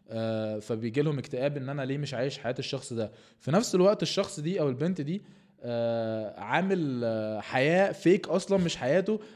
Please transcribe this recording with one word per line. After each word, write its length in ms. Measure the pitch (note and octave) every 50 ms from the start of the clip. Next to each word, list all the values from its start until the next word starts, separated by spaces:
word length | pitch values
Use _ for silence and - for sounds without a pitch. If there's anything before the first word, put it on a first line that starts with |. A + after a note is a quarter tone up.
| _ -
آه، 500 | A2+ A2+ A2+ A2+ A2 A2 A2 G#2+ A2 G#2+
فبيجي 440 | - - A#2 A2 A#2 A#2 A2 C#3+ D3
لهم 160 | D#3 D3 C3
اكتئاب 380 | A#2+ - - B2 C3 D3 D3
إن 120 | C#3+ B2+ C3
أنا 140 | C#3+ D3 C3+
ليه 160 | B2+ C3+ C#3+
مش 160 | C#3+ - C#3
عايش 240 | A2+ B2+ C#3+ C#3+ -
حياة 160 | - A#2 B2+ C#3
الشخص 340 | C3 - - C3 - - A#2+
ده. 200 | A2+ A2 G#2 - - - - _ _
في 100 | - -
نفس 240 | D3 G3+ A#3+ - -
الوقت 280 | F3+ F3+ G3+ G#3+ G#3 F3+
الشخص 380 | - - G3 G3 - - D#3
دي 200 | D3+ E3 F#3+ F#3+
أو 80 | D3+ C#3+
البنت 320 | B2+ B2 D3 F3+ F#3+ -
دي، 220 | C#3 C#3+ F3+ G3+ - - - - _ _ _ _ -
آه، 760 | A#2+ A#2+ A#2 A#2 A#2 A#2 A#2 A2+ A2 A2 A2 G#2+ G2+ - -
عامل، 600 | G2+ A2 C3 D#3+ F#3 G3 G3 F3+ D#3 C#3 B2+ A#2+ A#2
آه، 360 | A2+ A2+ A2 G#2+ A2 G#2+ G#2
حياة 520 | - - - B2+ C3+ D3+ E3+ F#3 G3 G3 F3
فيك 360 | - - - F#3 G3+ - -
أصلًا 300 | D#3+ F#3+ - - G3 G3
مش 180 | F3 E3 -
حياته، 440 | - B2+ B2+ D3+ F#3 F#3 G#3 A3 G#3+ - - -